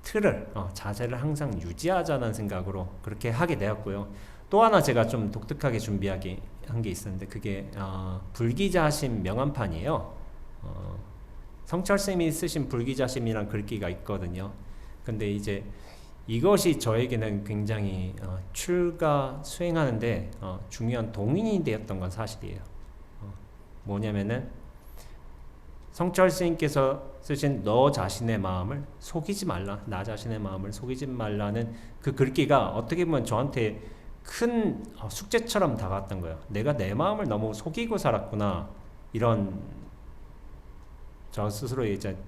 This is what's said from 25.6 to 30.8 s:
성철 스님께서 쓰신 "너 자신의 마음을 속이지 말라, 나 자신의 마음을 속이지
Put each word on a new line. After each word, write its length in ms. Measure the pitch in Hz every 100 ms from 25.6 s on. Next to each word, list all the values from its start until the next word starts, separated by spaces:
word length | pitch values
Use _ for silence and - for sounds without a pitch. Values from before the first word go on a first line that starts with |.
| - - -
성철 380 | - 180 185 185
스님께서 720 | - 175 165 151 143 135 139 - -
쓰신 400 | - 143 143 123
"너 260 | 98 117 143
자신의 480 | 143 95 - 117 107
마음을 460 | 95 92 92 143 143 -
속이지 480 | - 165 151 202 185
말라, 340 | 90 98 101 -
나 160 | 95
자신의 340 | 107 107 120 110
마음을 320 | 101 95 101
속이지 340 | 104